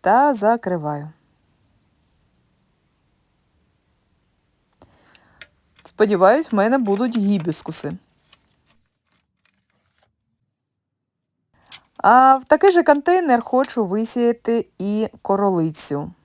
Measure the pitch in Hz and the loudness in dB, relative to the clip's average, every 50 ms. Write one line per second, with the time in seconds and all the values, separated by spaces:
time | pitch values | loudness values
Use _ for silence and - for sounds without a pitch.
0 | - 185 202 240 277 294 277 214 202 214 233 233 - 190 180 170 147 151 147 143 | 2 2 2 4 2 2 0 0 0 0 0 0 -2 -6 -6 -6 -6 -6 -8 -8
1 | 147 156 156 _ _ _ _ _ _ _ _ _ _ _ _ _ _ _ _ _ | -12 -16 -20 _ _ _ _ _ _ _ _ _ _ _ _ _ _ _ _ _
2 | _ _ _ _ _ _ _ _ _ _ _ _ _ _ _ _ _ _ _ _ | _ _ _ _ _ _ _ _ _ _ _ _ _ _ _ _ _ _ _ _
3 | _ _ _ _ _ _ _ _ _ _ _ _ _ _ _ _ _ _ _ _ | _ _ _ _ _ _ _ _ _ _ _ _ _ _ _ _ _ _ _ _
4 | _ _ _ _ _ _ _ _ _ _ _ _ _ _ _ _ - _ _ _ | _ _ _ _ _ _ _ _ _ _ _ _ _ _ _ _ -20 _ _ _
5 | _ _ _ _ _ _ _ _ - _ _ _ _ _ _ _ _ - - - | _ _ _ _ _ _ _ _ -20 _ _ _ _ _ _ _ _ -20 -4 -2
6 | 214 208 208 180 185 190 233 294 330 - - 202 196 220 247 277 247 202 196 196 | -2 0 2 2 4 4 4 2 0 -2 -2 0 0 0 0 0 0 -2 -2 -2
7 | 247 254 233 233 202 196 208 196 156 170 156 - - - 160 - - 147 165 185 | -2 -4 -2 -2 0 0 0 -2 -2 -4 -6 -6 -8 -6 -6 -6 -6 -6 -10 -12
8 | _ _ _ _ _ _ _ _ _ _ _ _ _ _ _ _ _ _ _ _ | _ _ _ _ _ _ _ _ _ _ _ _ _ _ _ _ _ _ _ _
9 | _ _ _ _ _ _ _ _ _ _ _ _ _ _ _ _ _ _ _ _ | _ _ _ _ _ _ _ _ _ _ _ _ _ _ _ _ _ _ _ _
10 | _ _ _ _ _ _ _ _ _ _ _ _ _ _ _ _ _ _ _ _ | _ _ _ _ _ _ _ _ _ _ _ _ _ _ _ _ _ _ _ _
11 | _ _ _ _ _ _ _ _ _ _ _ _ _ _ - - _ _ _ _ | _ _ _ _ _ _ _ _ _ _ _ _ _ _ -20 -20 _ _ _ _
12 | - 196 226 254 262 262 269 269 254 _ 302 302 - 392 359 339 330 - 294 285 | 2 4 6 6 6 6 4 2 2 _ 0 4 4 4 4 4 4 4 2 2
13 | 277 - 359 370 349 311 247 233 226 - - 254 269 - - 247 214 180 185 214 | 2 0 0 0 2 2 0 0 0 -2 -2 -2 -2 -2 -4 -6 -4 -4 -4 -4
14 | 226 220 - 247 240 233 233 233 _ - 233 233 202 _ _ _ 185 202 208 214 | -4 -4 -2 -2 0 -2 -2 -2 _ -4 -4 -4 -4 _ _ _ -6 -4 -4 -4
15 | 220 214 - - _ - 196 196 202 202 190 170 160 160 156 - - - 147 143 | -4 -6 -8 -14 _ -4 -2 0 0 0 0 0 -2 -2 -2 -4 -4 -4 -4 -6
16 | 151 170 180 _ | -8 -10 -14 _